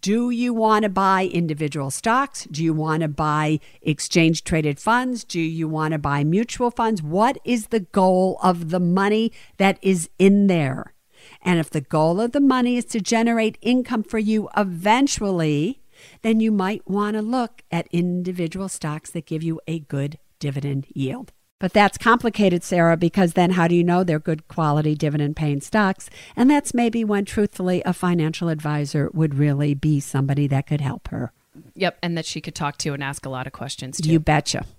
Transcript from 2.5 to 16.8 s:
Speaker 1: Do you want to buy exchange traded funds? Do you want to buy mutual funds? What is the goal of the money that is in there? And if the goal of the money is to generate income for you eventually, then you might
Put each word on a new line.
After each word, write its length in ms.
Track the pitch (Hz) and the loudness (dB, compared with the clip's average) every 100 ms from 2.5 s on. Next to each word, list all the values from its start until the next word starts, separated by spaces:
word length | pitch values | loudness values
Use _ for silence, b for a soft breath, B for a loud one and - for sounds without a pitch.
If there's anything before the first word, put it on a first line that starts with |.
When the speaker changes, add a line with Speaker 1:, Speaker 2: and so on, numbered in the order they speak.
Speaker 1:
Do 120 | 147 | -2
you 100 | 165 | 0
want 280 | 156 156 156 | 0 0 0
to 60 | 160 | -2
buy 520 | 143 151 151 156 156 b b | 0 0 0 0 -2 b b
exchange 640 | - 147 - 180 165 160 | -4 -4 0 4 4 2
traded 360 | - 165 151 143 | -2 0 0 -2
funds? 440 | - 233 254 240 | 0 0 0 -6
Do 160 | - 175 | -6 -4
you 280 | 165 160 156 | -4 -4 -4
want 260 | 156 156 | -2 -2
to 40 | 156 | -2
buy 260 | 147 143 | 0 2
mutual 460 | 151 180 233 - 240 | 2 2 0 -2 -4
funds? 320 | - 226 214 | 0 0 0
What 380 | 151 175 233 277 | -2 0 0 0
is 240 | - 240 208 | -2 -2 0
the 120 | 226 | -4
goal 580 | 180 - 185 185 185 - | 0 2 4 4 2 2
of 260 | 180 175 165 | 0 0 -2
the 100 | 180 | 0
money 520 | 175 180 392 220 226 B B B | 2 2 2 2 0 B B B
that 220 | 196 190 | 0 2
is 280 | 196 185 160 - | 0 0 -2 4
in 260 | 190 202 202 | 4 6 4
there? 480 | 175 139 131 - _ _ B B B | 2 0 -4 -10 _ _ B B B
And 180 | 180 170 | 0 0
if 120 | 160 | 0
the 100 | 156 | -4
goal 400 | 135 160 156 175 | -2 0 2 2
of 120 | 240 | 0
the 80 | 285 | 2
money 360 | 277 254 240 247 | 4 4 2 0
is 80 | 240 | -2
to 140 | 233 | -6
generate 580 | 185 226 233 233 220 220 | 0 2 2 2 0 -2
income 420 | 220 247 247 254 | 0 0 0 -4
for 160 | 208 220 | -2 -2
you 280 | 214 214 196 - | 0 0 0 -2
eventually, 1300 | 202 170 196 233 277 - 208 185 156 147 165 269 - B B B | -2 -2 2 2 2 0 -2 0 0 0 -2 -4 -14 B B B
then 180 | 226 220 | 0 2
you 120 | 220 | 2
might 360 | 208 185 208 | 0 0 -4